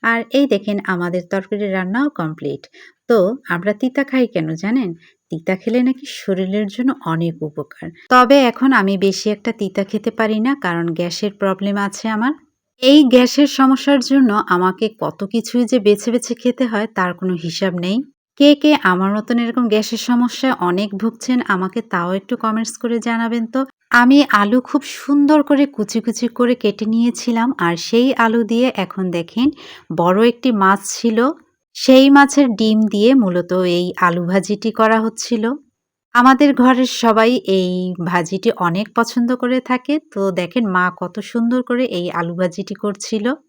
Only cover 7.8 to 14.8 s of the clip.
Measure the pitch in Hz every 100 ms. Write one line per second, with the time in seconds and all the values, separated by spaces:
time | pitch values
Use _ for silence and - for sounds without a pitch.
7.8 | 170 170 _ 254 247 277 254 226 262 254
8.8 | 196 196 196 196 - 208 233 226 196 190
9.8 | 196 214 214 214 220 220 233 285 196 170
10.8 | 170 165 175 170 208 202 196 190 196 202
11.8 | 202 196 220 220 240 311 _ _ _ _
12.8 | 254 294 269 247 247 - 285 - 269 262
13.8 | - 285 240 269 254 208 - 175 185 185